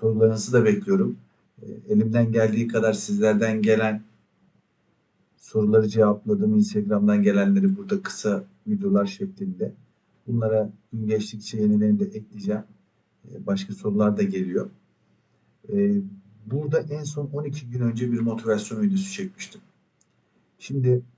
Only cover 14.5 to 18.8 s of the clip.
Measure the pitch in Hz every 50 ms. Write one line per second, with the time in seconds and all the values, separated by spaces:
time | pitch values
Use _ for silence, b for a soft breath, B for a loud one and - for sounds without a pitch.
14.5 | 92 - - - - _ _ _ _ _ _ _ _ _ _ _ _ _ _ _
15.5 | _ _ - - 104 101 101 101 101 101 98 - - - - _ - - - 107
16.5 | 131 147 151 143 160 156 - - 147 156 147 - - 143 143 143 139 143 151 139
17.5 | - - 123 117 123 123 120 113 110 117 127 120 117 107 117 117 107 - - 110
18.5 | 107 104 - - 113 107